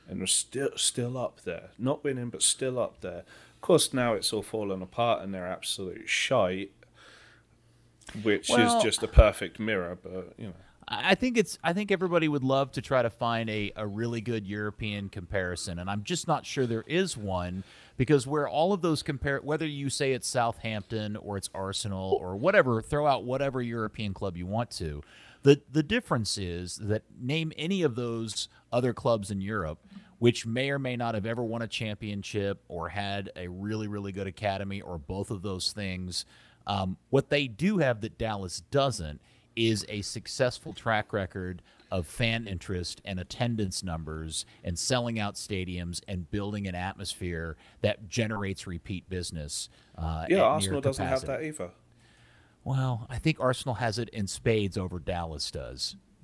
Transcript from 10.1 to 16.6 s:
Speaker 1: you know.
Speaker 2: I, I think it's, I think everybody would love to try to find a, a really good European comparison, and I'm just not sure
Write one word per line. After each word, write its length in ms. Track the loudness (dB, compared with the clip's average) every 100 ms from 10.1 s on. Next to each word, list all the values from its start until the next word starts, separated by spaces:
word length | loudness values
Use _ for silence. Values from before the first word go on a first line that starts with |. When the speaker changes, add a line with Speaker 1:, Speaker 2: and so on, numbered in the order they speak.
| -10 -10 -12
Speaker 1:
you 120 | -14
know. 60 | -14 -20 _ -10
Speaker 2:
I, 220 | -2 2
I 40 |
think 240 | 2 4 2
it's, 200 | 2 0
I 100 | -2
think 200 | 0 2
everybody 340 | 0 2 2 4
would 160 | 2
love 300 | 4 2 2
to 100 | -2
try 200 | 2 2
to 80 | 2
find 380 | 0 0 0 0
a, 220 | -2 -2 -4
a 100 | -6
really 340 | -2 -2 -2
good 280 | -2 -2 -2
European 600 | -4 -4 -4 -4 -4 -6
comparison, 680 | -8 -4 0 0 -2 -6 -6
and 100 | -4
I'm 140 | -4
just 240 | -2 -4 0
not 180 | -2
sure 220 | 0 0